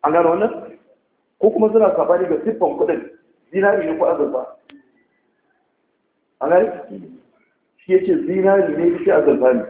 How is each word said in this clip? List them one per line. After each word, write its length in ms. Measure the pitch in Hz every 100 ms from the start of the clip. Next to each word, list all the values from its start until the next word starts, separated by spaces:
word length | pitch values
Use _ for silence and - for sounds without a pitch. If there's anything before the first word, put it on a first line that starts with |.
An 80 | 151
gano 180 | 165 165
wannan? 480 | 180 220 - - - _ _ _ _ _ _
Ko 100 | 214
kuma 200 | 220 214
suna 220 | 226 214 -
saɓani 320 | 156 175 185
ga 80 | 156
siffan 340 | - - 165 -
kuɗin, 240 | - 147 - - _ _ _
zinari 340 | 180 196 - 165
ne 120 | 160
ko 80 | 170
azurfa? 520 | 156 147 131 127 - _ - _ _ _ _ _ _ _ _ _ _ _ _ _ _ _ _
An 80 | 139
gane? 220 | 180 - - - 98 85 - _ _ _ _ _ _
Shi 160 | -
ya 60 | 185
ce 160 | - 160 -
zinari 500 | 185 190 196 165 151
ne, 220 | 170 170
shi 80 | 190
azurfa 420 | 156 143 131 127
ne. 100 | 120 104